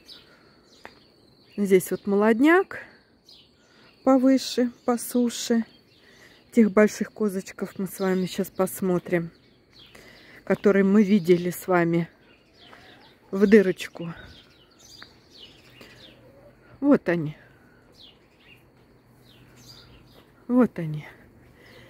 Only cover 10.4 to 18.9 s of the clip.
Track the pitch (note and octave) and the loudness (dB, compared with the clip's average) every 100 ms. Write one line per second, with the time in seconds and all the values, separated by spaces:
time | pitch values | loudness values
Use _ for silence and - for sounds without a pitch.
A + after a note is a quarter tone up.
10.4 | - F#3+ G#3 G3 G3 G#3 F#3+ G#3 E3 F3 | -6 0 2 2 4 4 4 2 2 2
11.4 | F3+ - - F3+ E3+ E3+ E3 _ _ _ | 0 -8 -2 0 0 -2 -4 _ _ _
12.4 | _ _ - - - - - _ _ G3 | _ _ -20 -20 -20 -20 -20 _ _ -2
13.4 | G3+ G#3+ F#3 - - - E3+ - - - | 4 4 4 -4 -10 -14 -16 -16 -20 -20
14.4 | _ _ _ _ - - - _ _ - | _ _ _ _ -20 -20 -20 _ _ -20
15.4 | - - _ - - - - - - - | -20 -20 _ -20 -20 -20 -20 -20 -20 -20
16.4 | - _ _ - C#4 B3+ - F3 D3+ - | -20 _ _ -4 2 2 0 -4 -6 -10
17.4 | - _ _ _ _ _ - _ _ _ | -20 _ _ _ _ _ -20 _ _ _
18.4 | _ - _ _ _ | _ -20 _ _ _